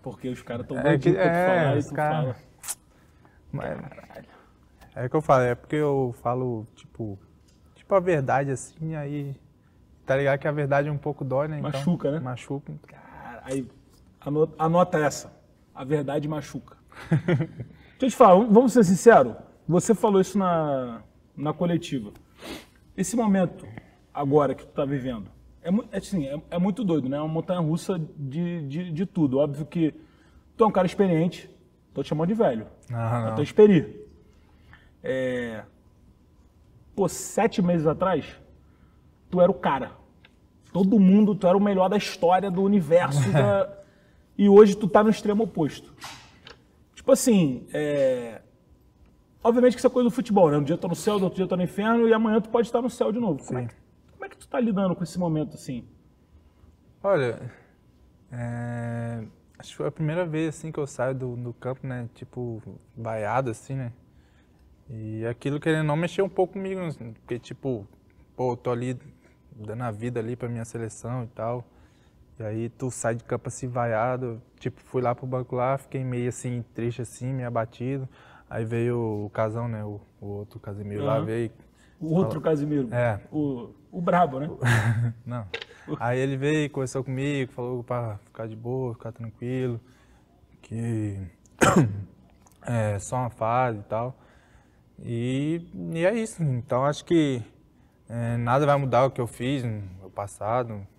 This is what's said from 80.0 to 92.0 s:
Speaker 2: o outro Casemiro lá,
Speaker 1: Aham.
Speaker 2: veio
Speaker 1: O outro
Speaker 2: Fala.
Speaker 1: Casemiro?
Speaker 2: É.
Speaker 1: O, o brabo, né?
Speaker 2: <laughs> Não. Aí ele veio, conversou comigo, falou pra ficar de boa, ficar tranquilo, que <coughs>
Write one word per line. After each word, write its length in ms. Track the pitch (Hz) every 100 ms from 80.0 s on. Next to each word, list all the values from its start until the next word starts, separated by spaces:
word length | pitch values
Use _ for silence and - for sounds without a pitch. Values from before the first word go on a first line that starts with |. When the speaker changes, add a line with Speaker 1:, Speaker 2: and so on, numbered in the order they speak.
| - _
Speaker 2:
o 80 | 101
outro 320 | 101 104 110
Casemiro 460 | - 101 101 104
lá, 140 | 107 113
Speaker 1:
Aham. 80 | 110
Speaker 2:
veio 240 | 113 113 - - _ _ _
Speaker 1:
O 140 | 160
outro 260 | 160 190 156
Speaker 2:
Fala. 40 |
Speaker 1:
Casemiro? 440 | 165 151 147 147 120
Speaker 2:
É. 260 | 123 120 104 -
Speaker 1:
O, 440 | 151 147 127 110 - _
o 80 | 180
brabo, 400 | 175 175 170 131
né? 80 | 151 - 120 117 107
Speaker 2:
<laughs> 320 | 113 120 117 120
Não. 180 | 120 101 - - - - 147
Aí 180 | 117 127
ele 180 | 135 135
veio, 320 | 139 156 147
conversou 340 | 143 131 135
comigo, 480 | 131 131 139 143 123
falou 320 | - 123 127
pra 340 | 117 123 117 104
ficar 240 | _ - 113
de 80 | 110
boa, 380 | 117 131 127
ficar 180 | 117 143
tranquilo, 640 | 135 117 - 120 131 127 117 - _ _ _ _ _ _ _
que 580 | - 110 117 113 104 98 92 _ _ -
<coughs> 400 | - - 120 101